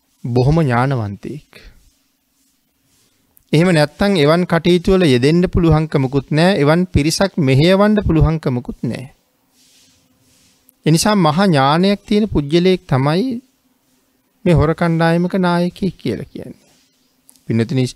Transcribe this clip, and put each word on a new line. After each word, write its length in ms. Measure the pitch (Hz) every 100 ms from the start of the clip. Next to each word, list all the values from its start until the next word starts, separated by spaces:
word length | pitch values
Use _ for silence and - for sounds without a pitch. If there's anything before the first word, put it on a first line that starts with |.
| _ _
බොහොම 340 | - 120 127 165
ඥානවන්තයෙක්. 920 | 147 120 131 135 104 98 - 151 - - - - _ _ _ _ _ _ _ _ _ _ _ _ _ _ _ _ _
එහෙම 160 | 147 180
නැත්තම් 480 | 160 147 - 202 196
එවන් 260 | 143 170 180
කටයුතු 460 | 165 165 180 175
වල 120 | 190 175
යෙදෙන්න 380 | 123 131 170 180
පුළුවන්කමකුත් 840 | - 165 156 156 156 131 139 -
නෑ, 280 | 151 175 196
එවන් 240 | 143 165 180
පිරිසක් 520 | - 147 - 196 -
මෙහෙයවන්න 580 | 135 131 165 190 208 214
පුළුවන්කමකුත් 800 | 190 160 147 160 156 123 123 -
නෑ. 240 | 131 113 131 _ _ _ _ _ _ _ _ _ _ _ _ _ _ _ _ _ -
ඒ 60 |
නිසා 240 | 160 214 208
මහා 320 | 160 151 202
ඥානයක් 540 | 147 135 160 190 202
තියෙන 240 | - 208 214
පුජ්‍යලයක් 540 | - 143 170 180 185 -
තමයි 380 | 131 139 165 262 240 - _ _ _ _ _ _ _ _ _ 180
මේ 80 |
හොර 180 | 156 147
කණ්ඩායමක 600 | 165 170 165 165 170 175 196
නායකයෙක් 600 | 180 175 175 - 190 -
කියලා 280 | - 101 135
කියන්නේ. 420 | - - - _ _ _ _ _ _ _ _
පින්නතුනි, 440 | - 113 113 131 127